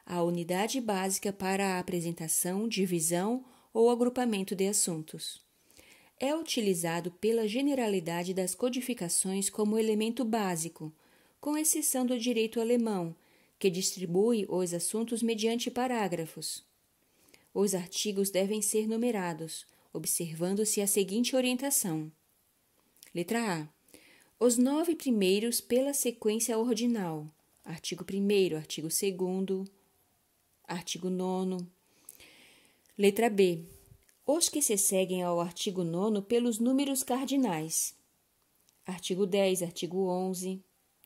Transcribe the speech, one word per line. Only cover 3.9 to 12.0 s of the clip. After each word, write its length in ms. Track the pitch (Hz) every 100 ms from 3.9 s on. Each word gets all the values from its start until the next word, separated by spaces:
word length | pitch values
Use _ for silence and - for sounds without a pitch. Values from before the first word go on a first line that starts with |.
agrupamento 640 | 240 247 247 240 202 190 185
de 120 | 196
assuntos. 720 | 208 - 160 156 160 - - _ _ _ - - - _ -
É 160 | 262 320
utilizado 760 | 320 254 202 175 165 170 175
pela 360 | - 214 226 214
generalidade 880 | 240 277 269 220 190 165 170 180
das 220 | 185 180 -
codificações 920 | 254 254 247 233 170 - 190 196 196
como 280 | - 214 220
elemento 480 | 220 214 220 233 226
básico, 640 | 226 190 165 165 - 156 - _ _ _ _
com 160 | 294 302
exceção 500 | 311 320 294 262